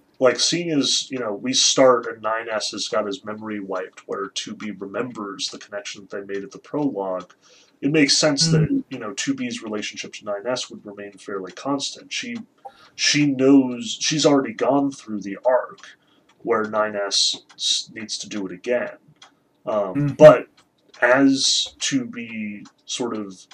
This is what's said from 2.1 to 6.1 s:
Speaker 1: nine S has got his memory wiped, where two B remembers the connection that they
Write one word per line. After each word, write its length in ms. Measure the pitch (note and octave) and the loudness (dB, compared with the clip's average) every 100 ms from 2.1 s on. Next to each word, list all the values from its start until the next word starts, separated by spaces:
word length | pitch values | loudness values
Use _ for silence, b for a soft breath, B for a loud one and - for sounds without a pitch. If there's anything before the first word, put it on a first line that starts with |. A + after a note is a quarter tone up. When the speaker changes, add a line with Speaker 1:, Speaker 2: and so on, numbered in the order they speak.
| A2+ | -6
Speaker 1:
nine 260 | G#2+ A2+ A2+ | -4 -4 -4
S 200 | G#2+ - | -6 -4
has 160 | G#2 - | -6 -4
got 180 | A2 G#2 | -2 -2
his 180 | G2 G#2+ | -6 -10
memory 340 | G#2+ A2 G#2 | -10 -8 -8
wiped, 480 | G2 F#2 F#2 - - | -6 -6 -8 -12 -10
where 200 | G2 G2 | -8 -6
two 260 | - - G#2 | -8 -10 -10
B 160 | G#2+ | -10
remembers 760 | F#2 G2 G2 B2+ A2 G2+ F#2 - | -10 -8 -6 -8 -8 -10 -8 -10
the 80 | F#2 | -10
connection 420 | - G2+ - G#2 | -12 -12 -12 -14
that 80 | |
they 240 | F#2+ | -12